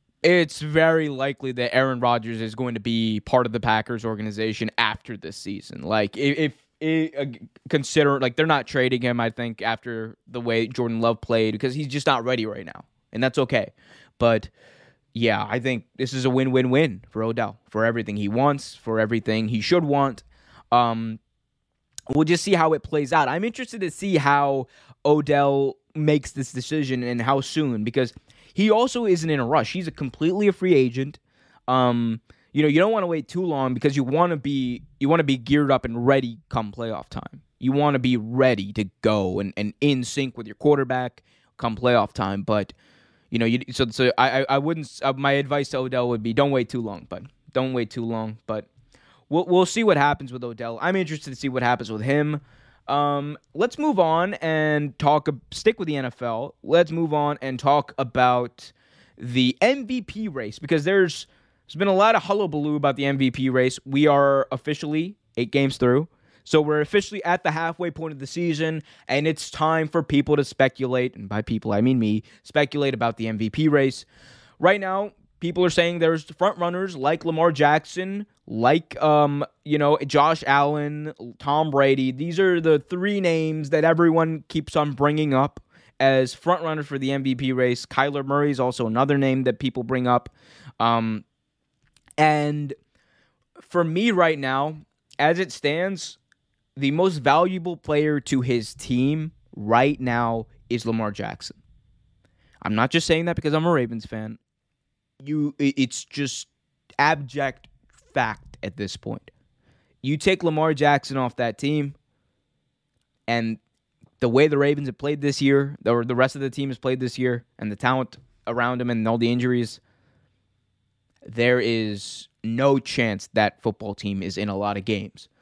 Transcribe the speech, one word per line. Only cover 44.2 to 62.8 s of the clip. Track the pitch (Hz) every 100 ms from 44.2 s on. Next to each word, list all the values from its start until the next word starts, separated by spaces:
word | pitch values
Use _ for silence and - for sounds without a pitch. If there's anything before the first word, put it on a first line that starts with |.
| 131 127
I, | 139
I | 139
wouldn't | 147 165 147
s-, | -
uh, | 135
my | 131 139
advice | 139 139 143 143
to | 139
Odell | 131 127 123
would | 117
be | 110
don't | 113 143
wait | 135 117
too | 123
long, | 110 92 -
but | 90 135 _ _
don't | - 131
wait | 127 110
too | -
long. | 117 113 110 110 -
But | 110 - _ _ _ _ _ _
we'll, | 156
we'll | 175 180 180
see | -
what | 220 156
happens | 143 143 135
with | 127
Odell. | 120 113 117 113
I'm | 160 190
interested | 170 151 -
to | 131
see | 139
what | 127
happens | 123 123 113
with | 110
him. | 117 143 147 151 - _ _ _ -
Um, | 143 147 143 147 147 _
let's | 151 233 -
move | 302 208
on | 165 160 185
and | 202 160 160 156 151 147 -
talk | 147 151 -
ab-, | 139 -
stick | - 214 220
with | 175
the | 147
N | 131
F | -
L. | 120 113 127 -
Let's | - 160 170
move | 160 165
on | 151 147 147
and | 131 127
talk | 143 143 - -
about | 127 131 127 123 120 - - _ _ _ _ -
the | 123 123 127 -
M | 220 277 220
V | 254
P | 208 208 220
race, | 135 107 -
because | 143 160
there's, | 147 196 180 - - _ _ _ _
there's | 151
been | 202
a |
lot | 190 208
of | 226
hullabaloo | - 202 196 151 147
about | 151